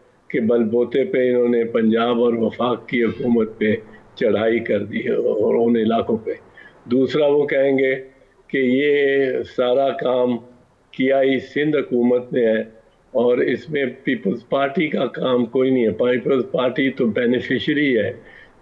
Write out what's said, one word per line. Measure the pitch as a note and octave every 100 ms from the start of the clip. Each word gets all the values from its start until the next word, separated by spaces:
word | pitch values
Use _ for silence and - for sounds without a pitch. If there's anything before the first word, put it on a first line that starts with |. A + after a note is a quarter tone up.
| _ _ -
के | C3+
बलबोते | A2+ A#2+ A2 A#2 A#2+ C#3
पे | B2+ C3 B2+
इन्होंने | B2 A#2+ A#2+
पंजाब | A2+ A#2 A2+ A2+ A#2+ A#2+
और | A#2+ A#2
वफाक | A2 A#2 B2 A2 -
की | B2
हुकूमत | A2+ - B2 A#2 G#2+ -
पे | G#2+ G#2 - - - -
चढ़ाई | A2+ G2+ A2+ A#2
कर | A#2 G#2
दी | G#2 A2+
है | A#2+ A#2+
और | A#2 A2 A2+ A#2
उन | A#2 A#2
इलाकों | A2 A2+ - A2
पे। | - - - - - - -
दूसरा | B2+ B2+ D3+ D3
वो | D3 C#3+
कहेंगे | C#3 C#3 C3+ C3+ C3 C3+ - _ _ _
कि | C#3
ये | B2+ C3 D3 C#3+ C#3 C#3 C3+ B2+
सारा | A2+ - B2 B2+ C#3
काम | B2+ C#3 B2+ B2 A#2 - - _ _ _
किया | - C3 C3+
ही | C3+ C3+
सिंध | - D3 D3+ C#3+
हुकूमत | - B2 A#2+ B2 B2
ने | B2+ A2+
है | A2 A2 - - _ _ B2+
और | B2 B2
इसमें | C#3 B2 - D3 B2+
पीपल्स | - - B2 F#2+ A#2
पार्टी | - C#3 C#3 D#3+ D3+
का | - C3
काम | - C#3 B2 A2+
कोई | C3 C3
नहीं | C3
है। | A2
पीपल्स | - B2 B2 A#2+ C3+ A2+
पार्टी | - B2+ C#3 C3+
तो | A#2+ A#2+
beneficiary | G#2 A#2+ B2 - B2+ - C#3+ C#3+
है | A#2 G2 - - - - _